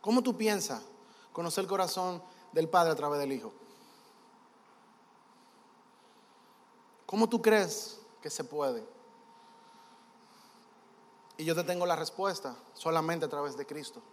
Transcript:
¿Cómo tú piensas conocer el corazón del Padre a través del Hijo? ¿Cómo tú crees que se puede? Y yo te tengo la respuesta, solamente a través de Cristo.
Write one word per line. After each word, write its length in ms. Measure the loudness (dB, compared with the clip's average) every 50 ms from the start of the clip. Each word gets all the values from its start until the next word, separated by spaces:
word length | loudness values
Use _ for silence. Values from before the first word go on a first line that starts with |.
¿Cómo 220 | 2 4 4 4 4
tú 140 | 4 0
piensas 440 | 2 2 0 2 0 -2 -4 -6 -8 -10 -16 -20 -20 -20 -20 -20 -20 -20 -14 -10
conocer 300 | -6 -6 -4 -2 -2 -2
el 60 | 0
corazón 540 | 0 0 0 0 0 -2 -2 -4 -4 -6 -12 -16 -20 -20 -20 -4 0
del 160 | 0 0 4
Padre 240 | 6 6 6 6 4
a 20 |
través 240 | 2 0 -2 0 0
del 140 | -2 -2 -4
Hijo? 200 | -4 -6 -10 -14 -16 -20 -20 -20 -20 -20 -20 -20 -20 -20 -20 -20 -20 -20 -20 -20 -20 -20 -20 -20 -20 -20 -20 -20 -20 -20 -20 -20 -20 -20 -20 -20 -20 -20 -20 -20 -20 -20 -20 -20 -20 -20 -20 -20 -20 -20 -20 -20 _ -20 -20 -20 -20 -20 _ -20 -20 -20 -20 -20 -20 -20 -20 -20 -20 -20 -20 -20 -12 -8
¿Cómo 240 | -4 2 4 4 4
tú 140 | 4 4 6
crees 560 | 6 6 6 4 2 -2 -6 -8 -10 -12 -16 -18 -20 -20 -14 -12
que 80 | -10
se 140 | -8 -8 -8
puede? 400 | -6 -4 -2 0 0 0 -2 -6 -12 -18 -20 -20 -20 -20 -20 -20 -20 -20 -20 -20 -20 -20 -20 -20 -20 -20 -20 -20 -20 -20 -20 -20 -20 -20 -20 -20 -20 -20 -20 -20 -20 -20 -20 -20 -20 -20 -20 -20 -20 -20 -20 -20 -20 -20 -20 -20 -20 -14
Y 80 | -6 -2
yo 120 | 0 0
te 80 | 0 0
tengo 200 | 0 0 0 2
la 120 | 2 2
respuesta, 580 | 0 0 -6 -6 -2 -2 -2 -2 -2 -8 -10 -12 -12 -18 -20 -20
solamente 520 | -6 -2 0 2 2 2 0 -2 -2 -4
a 20 | -6
través 280 | -4 -4 -4 -6 -6
de 100 | -8 -10
Cristo. 340 | -10 -10 -12 -12 -12 -14 -16 -20 -20